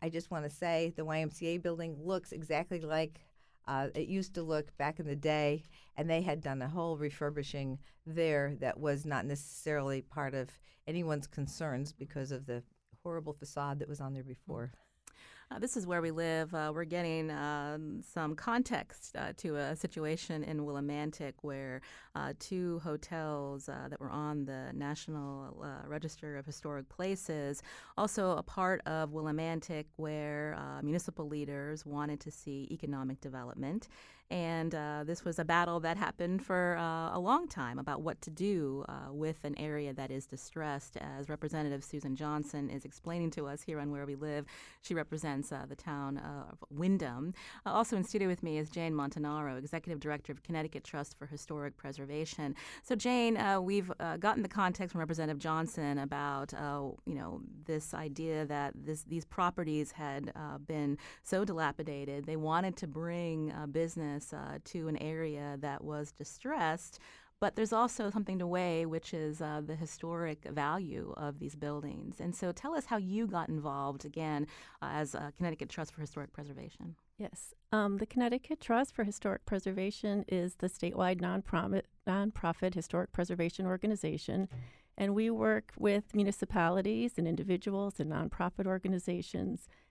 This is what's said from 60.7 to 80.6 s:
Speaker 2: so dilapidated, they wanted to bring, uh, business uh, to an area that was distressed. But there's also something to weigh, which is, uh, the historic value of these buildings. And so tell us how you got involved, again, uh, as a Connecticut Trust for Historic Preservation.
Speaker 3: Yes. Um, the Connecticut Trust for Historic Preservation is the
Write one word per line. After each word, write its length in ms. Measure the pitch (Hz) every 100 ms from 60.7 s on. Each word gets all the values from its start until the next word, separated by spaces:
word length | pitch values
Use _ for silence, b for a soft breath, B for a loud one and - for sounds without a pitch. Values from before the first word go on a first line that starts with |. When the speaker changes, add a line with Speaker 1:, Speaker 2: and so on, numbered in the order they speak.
| 156 143 147 B B
Speaker 2:
so 240 | - 185 208
dilapidated, 800 | 165 151 135 156 143 143 143 143
they 120 | 160
wanted 380 | 156 165 190 180
to 100 | 170
bring, 640 | 156 170 175 170 160 156
uh, 160 | 156 147
business 460 | 151 165 165 151 143 -
uh, 260 | 147 143 143 -
to 220 | 170 160
an 100 | 151
area 600 | 156 160 160 147 143 139
that 240 | 143 139
was 280 | 147 151 147
distressed. 880 | - 147 - 254 302 160 170 - - B B B -
But 140 | 202 208
there's 180 | 220
also 360 | 226 240 - 208
something 300 | 208 196 185
to 80 | 175
weigh, 380 | 180 180 165 165
which 280 | 160 -
is, 280 | 165 156 151
uh, 200 | 156 151
the 120 | 151 156
historic 720 | 160 - 165 170 165 151 -
value 680 | 147 143 175 165 - - -
of 220 | 147 147
these 160 | 139 147
buildings. 640 | 147 147 147 - - -
And 120 | 175
so 180 | 170 180
tell 200 | 175 277
us 120 | 320 -
how 120 | 220
you 300 | 185 208 226
got 220 | 180 160
involved, 560 | 156 147 139 139 139 151
again, 420 | 160 156 147 151 B B B
uh, 80 | 139
as 220 | 151 147 -
a 180 | 147 -
Connecticut 320 | 180 160 135
Trust 240 | - 151
for 80 | -
Historic 300 | 151 - 139
Preservation. 640 | - 147 139 - - 170 165 _ -
Speaker 3:
Yes. 360 | 214 - - - -
Um, 260 | 214 208 196
the 80 | 214
Connecticut 560 | 254 240 254 - 311
Trust 340 | - 233 277 -
for 80 |
Historic 420 | 208 - 202 190 -
Preservation 800 | 196 190 190 190 - 208 202 -
is 260 | 185 180
the 120 | -